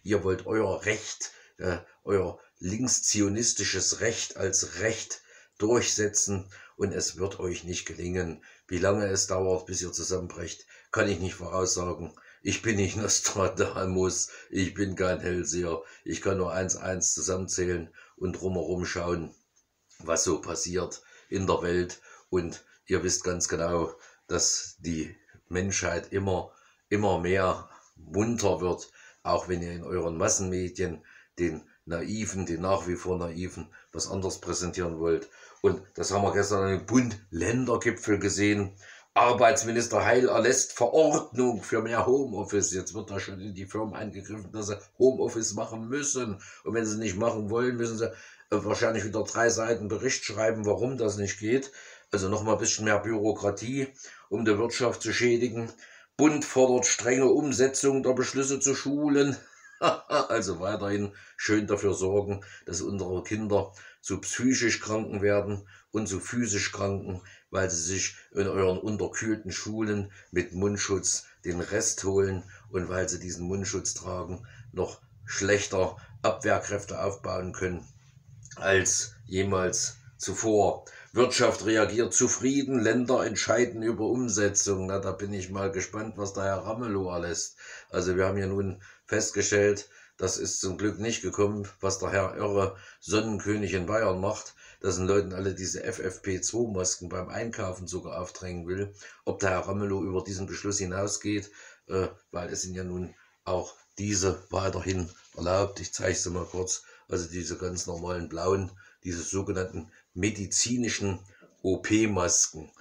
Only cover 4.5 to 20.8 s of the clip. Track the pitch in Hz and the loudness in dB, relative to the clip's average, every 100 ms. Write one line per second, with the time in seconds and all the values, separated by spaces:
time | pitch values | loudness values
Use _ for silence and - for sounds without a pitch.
4.5 | - - 90 110 113 - - - - - | 0 -2 -2 -2 -2 -6 -12 -14 -20 -20
5.5 | - 107 120 - - 104 - 98 98 98 | -2 2 4 2 0 0 2 0 -2 -4
6.5 | - - - 98 90 - 85 98 - 90 | -16 -20 -4 -2 0 -4 -2 -4 -2 -4
7.5 | 85 85 85 - 85 90 92 82 78 - | -4 -6 -6 -6 -8 -4 -2 -2 -6 -16
8.5 | - - 90 95 101 101 95 - 92 95 | -20 -6 2 4 4 2 0 0 0 2
9.5 | 92 - 87 87 85 80 90 87 85 82 | 2 0 -6 -6 -6 -2 -2 -4 -8 -10
10.5 | - - - _ 110 101 85 92 - 87 | -12 -18 -20 _ 0 2 0 -2 -6 -4
11.5 | 92 90 90 90 82 82 - - - 98 | 0 0 0 -2 -4 -8 -12 -20 -8 -4
12.5 | 85 110 101 90 87 101 - - 104 92 | -2 0 2 2 0 0 0 0 2 0
13.5 | 95 95 95 95 92 92 - - - - | 2 0 0 0 2 2 0 -4 -8 -6
14.5 | 95 90 95 95 90 92 90 90 90 78 | -2 -2 0 -2 0 0 0 0 -2 -2
15.5 | 87 87 80 - - - 80 98 95 87 | -2 -2 -4 -6 -14 -8 -4 0 0 0
16.5 | 87 92 - 92 92 - - 92 92 92 | 0 -2 -2 -4 -2 -2 -2 -2 -2 -2
17.5 | - 90 87 82 - - - 92 - 92 | -2 0 -2 -4 -14 -20 -6 -6 -2 -2
18.5 | 90 90 90 87 92 87 87 78 - _ | -2 0 -2 -2 -2 -2 -2 -4 -12 _
19.5 | _ _ _ _ - 82 82 92 78 82 | _ _ _ _ -12 0 2 2 0 -2
20.5 | 82 90 90 | -6 -2 -2